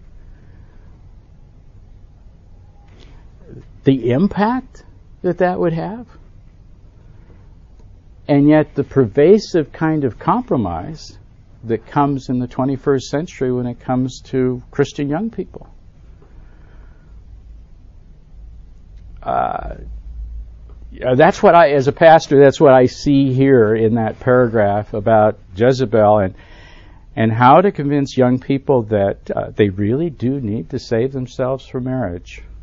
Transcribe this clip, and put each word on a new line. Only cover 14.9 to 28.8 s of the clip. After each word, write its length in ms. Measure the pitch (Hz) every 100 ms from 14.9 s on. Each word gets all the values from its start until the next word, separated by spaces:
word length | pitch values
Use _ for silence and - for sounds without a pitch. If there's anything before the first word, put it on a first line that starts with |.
| - 143
young 220 | 151 226
people. 400 | 214 - - - - - - - - - - - - - - - - - - - - - - - - - - - - - - - - - - - - - -
Uh, 520 | - 62 60 50 - - - - - - - - - - - - -
yeah, 260 | - 123 127
that's 280 | 165 -
what 100 | 202
I, 180 | 170 156
as 160 | 143 135
a 40 |
pastor, 480 | - 165 156 - 139
that's 220 | 139 -
what 120 | 139
I 120 | 131 127
see 480 | - 147 139 139
here 420 | 127 135 131 107 110
in 200 | 110 117
that 260 | 110 -
paragraph 720 | 131 127 120 113 101 101 104
about 440 | 107 98 110 107 - -
Jezebel 640 | 90 123 131 120 113 104 107
and, 160 | 95 - - - - - - - - -
and 160 | 113
how 280 | 113 123 156
to 120 | 196
convince 460 | - 143 147 139 -
young 220 | 123 127
people 440 | - 139 - 131